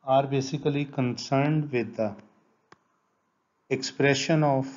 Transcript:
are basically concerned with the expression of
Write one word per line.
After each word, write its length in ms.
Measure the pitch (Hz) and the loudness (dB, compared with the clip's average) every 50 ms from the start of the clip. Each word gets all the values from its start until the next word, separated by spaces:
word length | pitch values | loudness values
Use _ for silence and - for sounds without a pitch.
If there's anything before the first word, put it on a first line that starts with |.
| _ | _
are 220 | 135 131 135 139 | 4 2 2 4
basically 600 | 135 139 139 131 - - 143 - 151 143 143 143 | 2 -2 -2 -2 -2 -6 -2 -2 -2 -2 -2 -4
concerned 840 | 135 - - - - 127 - - - 139 135 139 147 156 156 147 143 | -4 -2 -2 -2 -2 -2 -4 -4 -2 0 2 2 2 0 0 -2 -2
with 240 | 131 123 113 101 - | -2 -2 -4 -4 -4
the 200 | - 110 104 101 - - _ _ _ _ _ _ _ _ _ - _ _ _ _ _ _ _ _ _ _ _ _ _ _ _ _ _ _ _ | -4 -4 -4 -4 -8 -18 _ _ _ _ _ _ _ _ _ -20 _ _ _ _ _ _ _ _ _ _ _ _ _ _ _ _ _ _ _
expression 720 | 135 131 135 - - - 135 139 139 135 - - 165 156 | -4 -4 -4 -8 -2 2 4 4 4 2 2 2 2 4
of 240 | 151 147 135 135 131 135 - | 4 4 2 0 0 -4 -8